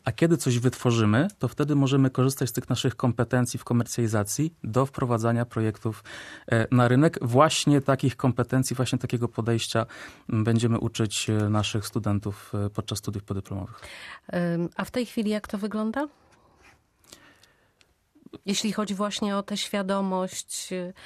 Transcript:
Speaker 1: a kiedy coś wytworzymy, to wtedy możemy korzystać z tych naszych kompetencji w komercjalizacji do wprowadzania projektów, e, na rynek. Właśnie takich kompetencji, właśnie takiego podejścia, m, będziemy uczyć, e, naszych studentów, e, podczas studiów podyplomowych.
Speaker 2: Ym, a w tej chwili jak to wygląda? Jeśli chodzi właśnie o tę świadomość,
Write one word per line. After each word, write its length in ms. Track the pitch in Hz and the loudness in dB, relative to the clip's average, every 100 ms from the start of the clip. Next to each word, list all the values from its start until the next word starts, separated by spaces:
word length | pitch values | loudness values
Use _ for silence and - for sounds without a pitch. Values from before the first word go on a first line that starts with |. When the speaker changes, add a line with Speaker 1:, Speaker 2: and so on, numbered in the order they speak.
Speaker 1:
a 80 | - | -6
kiedy 260 | - 165 160 | 2 2 4
coś 220 | 135 120 | 2 2
wytworzymy, 680 | 123 - 127 117 107 110 185 - | 2 2 2 4 4 4 2 -2
to 80 | 120 | -4
wtedy 280 | - 151 143 | -2 2 2
możemy 340 | 135 139 135 | 4 4 4
korzystać 400 | 131 131 135 131 | 4 0 0 -4
z 40 | |
tych 160 | - - | -4 -2
naszych 260 | 127 135 - | 0 0 0
kompetencji 640 | 127 117 120 127 123 - | 0 0 0 2 0 -4
w 40 | |
komercjalizacji 880 | - 123 113 - 117 107 101 - 160 - | 0 0 0 -2 0 0 0 -2 -4 -4
do 220 | 113 117 135 | -2 0 0
wprowadzania 600 | - 127 117 117 117 117 | 0 0 2 2 0 0
projektów, 580 | 113 110 104 113 107 - - - - - | -2 -2 -2 -6 -6 -12 -16 -16 -16 0
e, 160 | 117 110 123 | 0 4 6
na 120 | 120 | 6
rynek. 320 | 127 160 - | 6 4 2
Właśnie 600 | 123 123 156 - - 143 | 2 6 6 4 4 4
takich 340 | 131 135 135 - | 4 2 0 2
kompetencji, 580 | 131 117 120 131 127 123 | 0 2 0 0 0 -2
właśnie 220 | 123 127 | -2 -2
takiego 280 | 120 120 117 | -2 -2 -2
podejścia, 580 | - 113 113 - 113 110 - - - - | -2 -2 -2 0 -2 -2 -8 -18 -16 -2
m, 140 | 110 | 0
będziemy 360 | 107 113 117 113 | 2 2 2 0
uczyć, 500 | 113 - 110 - - | -2 -2 -2 -2 -2
e, 200 | 107 104 | 0 2
naszych 380 | 107 104 110 101 | 0 0 -4 -4
studentów, 640 | 120 104 101 104 101 - 104 101 | -4 -2 -2 -4 -8 -8 -6 -4
e, 40 | |
podczas 280 | 104 - 104 | -6 -6 -6
studiów 240 | - 104 | -6 -8
podyplomowych. 580 | - 98 - 98 101 113 - - - - - 180 175 170 | -6 -8 -6 -10 -10 -14 -18 -18 -18 -18 -8 -4 -2 -2
Speaker 2:
Ym, 140 | 170 - | -4 -6
a 100 | 190 | -6
w 60 | |
tej 140 | 254 233 | -4 -4
chwili 240 | - 208 | -4 -2
jak 180 | 214 - | -4 -4
to 100 | 208 | -6
wygląda? 500 | 208 214 220 262 294 - _ _ _ _ - _ _ _ _ - - _ _ _ _ _ _ _ _ _ - - 190 | -4 -4 -4 -4 -6 -10 _ _ _ _ -20 _ _ _ _ -20 -20 _ _ _ _ _ _ _ _ _ -20 -10 -4
Jeśli 260 | 196 214 | -2 -2
chodzi 220 | 190 208 196 | -2 -4 -2
właśnie 420 | 208 - 208 202 | -4 -2 -2 -2
o 60 | |
tę 140 | 196 208 | -4 -6
świadomość, 1120 | - 202 190 196 196 185 185 - - - - 185 180 - | -4 -4 -2 -2 0 -2 -4 -6 -10 -12 -8 -8 -8 -12